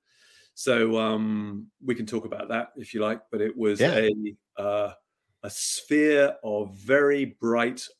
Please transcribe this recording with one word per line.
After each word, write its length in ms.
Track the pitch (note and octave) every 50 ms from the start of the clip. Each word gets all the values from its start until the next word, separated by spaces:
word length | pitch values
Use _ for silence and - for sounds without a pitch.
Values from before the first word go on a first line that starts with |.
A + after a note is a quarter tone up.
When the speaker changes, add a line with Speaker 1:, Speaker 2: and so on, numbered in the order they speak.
| _ _ _ _ _ _ _ _ _ _ _
Speaker 1:
So, 440 | - - C3+ A#2+ A#2 A2+ A2+ A2+ A2
um, 680 | A2 A2 A2 A2 A2 A2 G#2+ G#2 G#2 G#2 G2+ G2+ G#2+ - _ _ C3
we 100 | C3 A#2
can 120 | A#2 A2+
talk 180 | G#2+ A#2+ A2 -
about 240 | - - - G#2 A#2
that 220 | A#2 A2+ A#2+ - - C#3
if 160 | G#2+ - -
you 80 | A2
like, 180 | G#2 G#2+ A2 A2+ - _ -
but 80 | G#2
it 160 | G#2 A2 - B2
was 240 | A2 G#2 G2+ G2+
Speaker 2:
Yeah. 260 | A#2+ D#3+ F3 A2 A2 G#2+ G#2 G#2+ G#2+ G#2 G2+ - _ _ _ -
Speaker 1:
a, 40 |
uh, 320 | G2+ G2+ G2+ G#2 G#2 G2+ - - _ _ _ _ _ _ _ _ -
a 60 | G#2
sphere 880 | - - - - - - - - D3 D3+ D3+ D3+ D3 C#3+ C#3 C#3+ C#3+ -
of 320 | - A2 G#2+ G#2+ G#2 G2 G2 G2+
very 580 | G2 A2 C3+ C#3+ C#3+ C#3+ C#3+ C#3+ C3+ C3+ C3 -
bright 440 | A#2 A#2 A#2 A#2 A#2 B2 B2+ - - - - _